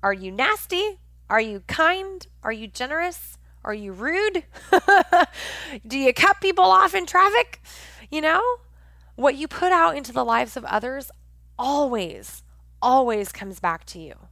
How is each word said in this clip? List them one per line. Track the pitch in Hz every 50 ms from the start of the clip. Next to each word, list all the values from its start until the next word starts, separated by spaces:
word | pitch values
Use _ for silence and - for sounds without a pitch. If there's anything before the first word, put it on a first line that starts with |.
| 202
Are | 196 202
you | 190 185 190
nasty? | 190 208 254 302 440 415 - - 370 359 403 427 392 - - - _ _ _ _
Are | 202 226
you | 220 220 208 196 -
kind? | - - - 320 320 359 381 381 392 381 370 - _ - - -
Are | 220 226
you | 220 220 214
generous? | _ - 247 262 294 320 339 359 339 - - - - - _ _ _ _ -
Are | - 214
you | 214 208 196 185
rude? | 180 220 277 330 370 415 427 392 359 - - - - - -
<laughs> | - 370 - - 403 392 - - - 349 330 - - - - - - - - - 285 208 -
Do | 226 233 269
you | 269 254 247
cut | - - 392 403 -
people | - 381 359 359 370
off | 370 370 370 392 381 -
in | 392 359
traffic? | - - 359 381 403 403 466 480 - - - _ - - - - - - - - -
You | - 311
know, | 302 311 320 359 440 494 494 480 - - - - - - - - - - -
what | - 240 285 269
you | 269 302 311
put | - - 349 359 370
out | 339 330 339 311
into | 285 277 233 240
the | 262 254
lives | 233 226 233 247 220 -
of | 262 -
others | - - 214 220 247 262 277 262 - - - - - - - - - - -
always, | 247 262 285 285 294 269 240 220 185 165 - 95 101 - - - - - - - - - - -
always | - 240 254 269 262 240 226 208 202 190 -
comes | - 202 196 190 -
back | - 175 165 165 -
to | - - 180
you. | 160 147 - - - -